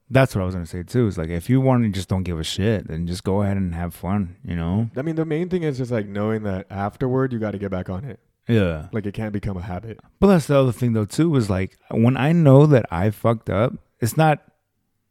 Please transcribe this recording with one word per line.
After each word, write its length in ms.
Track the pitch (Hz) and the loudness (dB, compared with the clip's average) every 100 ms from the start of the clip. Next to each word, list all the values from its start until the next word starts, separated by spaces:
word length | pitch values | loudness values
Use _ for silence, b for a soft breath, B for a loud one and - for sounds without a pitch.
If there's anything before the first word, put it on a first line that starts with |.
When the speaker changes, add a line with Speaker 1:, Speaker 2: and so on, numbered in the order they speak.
| - | -2
Speaker 1:
That's 260 | 127 135 | 2 2
what 60 | 104 | 0
I 40 | 92 | -2
was 80 | |
gonna 100 | 92 | -4
say 200 | 80 90 | -8 -10
too. 220 | 85 123 110 | -4 0 0
Is 100 | 87 | -2
like, 100 | 80 | -4
if 220 | 85 - | -4 0
you 100 | 131 | 2
want 220 | 131 123 | 4 2
to 60 | 110 | 2
just 180 | 95 87 | -2 -4
don't 140 | 92 | -4
give 160 | 90 80 | -4 -4
a 40 | |
shit, 440 | 80 - 104 101 - | -6 -2 0 0 -4
then 180 | 80 85 | -6 -6
just 180 | 90 | -6
go 180 | 98 98 | -2 0
ahead 160 | 101 98 | 0 -2
and 160 | 90 | -4
have 180 | 85 87 | -4 -8
fun, 440 | - 87 104 90 - | -8 -4 -4 -4 -10
you 140 | 92 85 | -8 -6
know? 320 | 82 101 117 123 | -2 -2 -4 -6
Speaker 2:
I 60 | |
mean, 140 | 160 160 | -6 -4
the 100 | 160 | -4
main 240 | 151 175 | -4 -4
thing 140 | 180 | -4
is 120 | 156 127 | -4 -4
just, 140 | 120 | -4
like, 160 | 117 101 | -4 -4
knowing 380 | 101 107 110 | -4 -2 -2
that 220 | 107 95 - | -4 -6 -8
afterward 600 | 98 101 - 131 131 135 | -6 -6 -4 -2 -2 -2
you 60 | 117 | -4
gotta 180 | 107 101 | -6 -6
get 120 | 98 | -6
back 180 | 92 90 | -6 -6
on 140 | 92 | -8
it. 160 | 135 - _ _ - | -10 -16 _ _ 0
Speaker 1:
Yeah. 400 | 113 90 78 87 | 2 2 -2 -6
Speaker 2:
Like, 120 | 113 | -8
it 80 | 101 | -6
can't 200 | 110 107 | -6 -6
become 240 | 101 104 92 | -6 -6 -8
a 20 | |
habit. 360 | 87 90 113 104 - - | -8 -10 -10 -16 -16 2
Speaker 1:
But 80 | 196 | 4
that's 180 | 180 - | 4 4
the 100 | 139 | 2
other 160 | 131 | 2
thing 200 | - 123 | 0 0
though 100 | 113 | 0
too, 300 | 101 - 170 139 | 0 0 2 2
is, 140 | 101 | 2
like, 260 | 92 95 _ - | 0 -2 _ -6
when 260 | - 117 131 | 2 2 4
I 160 | 143 | 2
know 320 | 170 147 135 151 | 4 8 8 8
that 200 | 127 - | 6 2
I 180 | 85 107 | -2 -2
fucked 400 | - 113 113 - | 0 -2 -2 -2
up, 240 | 95 123 - _ - | 0 0 -4 _ -6
it's 160 | 113 151 | -4 2
not, 240 | 156 143 _ _ _ _ _ _ _ | 2 2 _ _ _ _ _ _ _